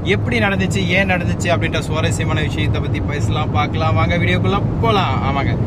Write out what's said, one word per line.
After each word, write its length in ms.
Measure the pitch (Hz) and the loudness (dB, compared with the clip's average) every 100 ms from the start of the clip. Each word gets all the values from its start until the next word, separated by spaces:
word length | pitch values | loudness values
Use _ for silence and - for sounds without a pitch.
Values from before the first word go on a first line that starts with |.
எப்படி 360 | 156 202 - 240 | 0 0 0 0
நடந்துச்சு, 480 | 208 196 185 175 180 | 0 0 0 0 2
ஏன் 220 | 185 196 | 2 2
நடந்துச்சு 360 | 185 170 - - | 0 0 -2 0
அப்படின்ற 340 | 185 165 160 | 0 0 -2
சுவாரஸ்யமான 640 | 151 156 160 - 160 156 | -2 -2 0 0 0 0
விஷயத்தை 400 | 147 160 156 - | -2 -2 0 0
பத்தி 180 | 147 147 | -2 -2
பேசலாம், 520 | - 151 - 151 151 | -2 -2 -2 0 0
பார்க்கலாம். 440 | 151 147 160 160 165 | 0 0 0 0 2
வாங்க, 220 | 175 175 | 2 2
வீடியோக்குள்ள 440 | 170 180 180 202 202 - | 2 2 2 0 0 0
போலாம். 380 | 233 208 165 135 135 | 2 2 0 -2 -2
ஆமாங்க, 280 | 139 131 - | 0 0 0